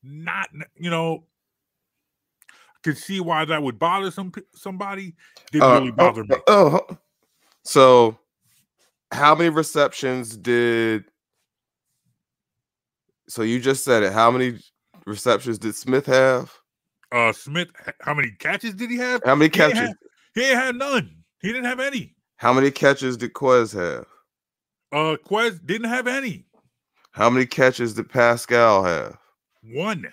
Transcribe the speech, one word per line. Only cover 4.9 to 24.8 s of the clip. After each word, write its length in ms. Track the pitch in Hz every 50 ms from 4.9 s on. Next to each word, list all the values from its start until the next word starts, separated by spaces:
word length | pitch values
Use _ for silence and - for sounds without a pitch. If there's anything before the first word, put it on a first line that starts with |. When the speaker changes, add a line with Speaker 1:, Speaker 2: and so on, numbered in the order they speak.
| 196 196 196 180 165 _ _ _ _ - _ -
Speaker 1:
Didn't 140 | - 151 135 131
Speaker 2:
Uh, 60 | 123 123
Speaker 1:
really 100 | 131 127
bother 320 | 113 - - - 113 113 110
Speaker 2:
oh, 120 | 104 131
Speaker 1:
me. 20 | - -
Speaker 2:
oh, 340 | - 214 202 185 147 147 190 - -
oh. 80 | 180 _ _ _ _ _ _ _ _ _ _ _ _ _ _
So, 540 | - - 143 135 131 127 123 120 113 110 _ _ _ _ _ _ _ _ _ _ _ _ _ _ _ _ _ _ _ -
how 220 | 120 143 147 156
many 160 | 156 170 170
receptions 840 | 156 156 160 - - 151 143 131 - - - 131 127 127 123 110 113
did, 680 | 110 90 123 120 120 120 120 117 117 113 113 110 107 92 _ _ _ _ _ _ _ _ _ _ _ _ _ _ _ _ _ _ _ _ _ _ _ _ _ _ _ _ _ _ _ _ _ _ _ _ _ _ _ _ _ _ _ _ _
so 140 | - - 113
you 180 | 110 117 127
just 240 | 120 135 135 131 -
said 180 | 139 123 113 104
it, 100 | 95 98
how 180 | 110 113 117
many 280 | 123 127 127 127 120 107 _ _ _ _ _ _ _ _ _
receptions 520 | 98 104 101 - 127 117 98 127 127 113 101
did 160 | 110 110 104
Smith 320 | - - - 127 135 139
have? 460 | - 131 131 131 131 131 123 127 135 _ _ _ _ _ _ _ _ _ _ _ _ -
Speaker 1:
Uh, 200 | 120 117 113 107
Smith, 360 | - - - 143 170 175 - _ - -
h-, 80 | - - _
how 140 | - - 147
many 160 | 147 135 117 101 _
catches 360 | - 151 185 202 - 233 196
did 160 | 185 240 233
he 60 | 240
have? 240 | 240 247 247 247 247 -
Speaker 2:
How 100 | 127 131
many 160 | 147 156 160 151
Speaker 1:
He 60 | - 160
ain't 100 | 151 -
Speaker 2:
catches? 140 | 220 240 240
Speaker 1:
had, 80 | - _ _ _ _ _ _ _ _
he 80 | 226 247
ain't 140 | 269 262 240
had 180 | 262 262 247
none. 400 | 240 269 285 277 233 147 92 78 165 _ _ _ _ -
He 60 | 190
didn't 160 | 233 254 247
have 160 | 240 254 247
any. 340 | 262 277 277 240 147 - _ _ _ _ _
Speaker 2:
How 160 | _ - 120 127
many 180 | 131 139 139
catches 460 | 135 - 151 139 139 135 139 131 123
did 160 | 113 120 113 _
Quez 400 | - 143 131 127 123 117 107 107
have? 320 | 101 87 87 69 58 - _ _ _ _ _ _ _ _ _ _ _ _ _ _ _